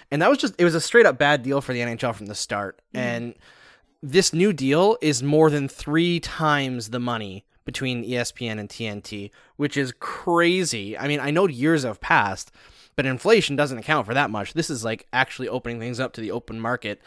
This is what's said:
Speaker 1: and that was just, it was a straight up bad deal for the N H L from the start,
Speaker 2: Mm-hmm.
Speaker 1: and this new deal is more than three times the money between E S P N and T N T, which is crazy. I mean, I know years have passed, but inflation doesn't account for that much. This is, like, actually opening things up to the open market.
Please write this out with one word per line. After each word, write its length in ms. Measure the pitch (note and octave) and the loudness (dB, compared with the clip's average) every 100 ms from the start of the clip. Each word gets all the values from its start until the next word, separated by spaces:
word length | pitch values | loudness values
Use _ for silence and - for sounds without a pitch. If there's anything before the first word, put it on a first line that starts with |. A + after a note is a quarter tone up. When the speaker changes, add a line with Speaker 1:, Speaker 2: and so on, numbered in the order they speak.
| - | -4
Speaker 1:
and 100 | C#3+ | 2
that 80 | F#3 | 4
was 80 | C#4 | 4
just, 180 | B3 - | 0 2
it 60 | |
was 120 | F3 D#3+ | 2 2
a 60 | |
straight 240 | - A#3+ G#3 | 4 6 6
up 120 | B2+ | 6
bad 260 | C#3+ D3 | 2 2
deal 160 | B2 C#3 | 0 -2
for 140 | C3+ | -2
the 80 | B2 | -4
N 80 | A#2+ | -4
H 160 | A2+ B2+ | -2 -4
L 80 | |
from 140 | A2 G#2+ | -4 -8
the 80 | G#2 | -8
start, 460 | - G#2 G2 - _ | -6 -4 -6 -10 _
Speaker 2:
Mm-hmm. 120 | B2+ B2 | -6 -4
Speaker 1:
and 280 | A#2 A#2+ - - - - - _ _ | -4 -8 -12 -20 -20 -20 -20 _ _
this 280 | C#3+ D#3+ F3+ | 0 4 4
new 220 | D#3+ G3+ | 4 2
deal 420 | D#3 C3+ D3 G3 A3 | 2 2 4 4 2
is 220 | D3+ B2+ | 0 0
more 260 | C#3 D3+ D#3+ | 2 4 6
than 180 | D3 C#3 | 4 -2
three 520 | - - D#3 F3 E3+ | -6 -2 2 2 0
times 720 | - - D#3 D3 C3+ B2+ G#2+ | -4 -4 0 2 0 -4 -6
the 80 | B2 | -6
money 460 | B2 A2+ G#2 F#2+ - _ - | -4 -6 -8 -14 -18 _ -12
between 380 | - C3 B2 | -6 -4 -4
E 120 | A2 B2 | -4 -4
S 160 | A#2 | -4
P 160 | - A#2+ | -6 -6
N 120 | G#2+ | -6
and 100 | G#2 | -8
T 160 | - A2+ | -8 -8
N 160 | G#2 | -8
T, 300 | - G#2 G2+ _ _ - | -10 -12 -12 _ _ -4
which 200 | C#3+ C#3+ | -4 -2
is 160 | C3 - | -4 -6
crazy. 960 | - - - E3+ E3+ F#3 E3 A2+ G2+ A2 | -10 -6 0 4 4 2 0 -4 -6 -6
I 120 | C#3 | -2
mean, 120 | D3 | -2
I 120 | C#3 | 0
know 160 | D#3 F#3+ | 2 0
years 360 | A#2+ D3 E3 | 2 2 2
have 160 | B2+ G#2 | 0 -4
passed, 520 | - D#3+ G2+ F#2+ - - - - - - | 2 2 2 -2 -12 -20 -20 -20 -10 -4
but 120 | C3+ | -2
inflation 480 | B2+ F#3+ A3 D3+ C#3 | 0 4 6 4 0
doesn't 240 | D3 B2 | -2 -2
account 260 | A2 D#3 G#2+ | 0 0 0
for 80 | |
that 160 | B2+ C3+ | 0 0
much. 240 | G#2+ G2 | -2 -4
This 160 | D#3 E3 | -4 -4
is, 140 | C3 A2+ | -2 -4
like, 220 | A2 - | -6 -2
actually 380 | B2+ C3 - A#2+ | 0 0 -2 -6
opening 300 | B2 A#2+ A#2+ | -4 -6 -8
things 200 | A#2 A#2+ | -6 -6
up 140 | B2+ | -6
to 80 | - | -6
the 80 | G#2+ | -6
open 300 | A#2 - A2 | -6 -8 -6
market. 420 | A2+ B2 G#2+ G2+ | -4 -4 -4 -8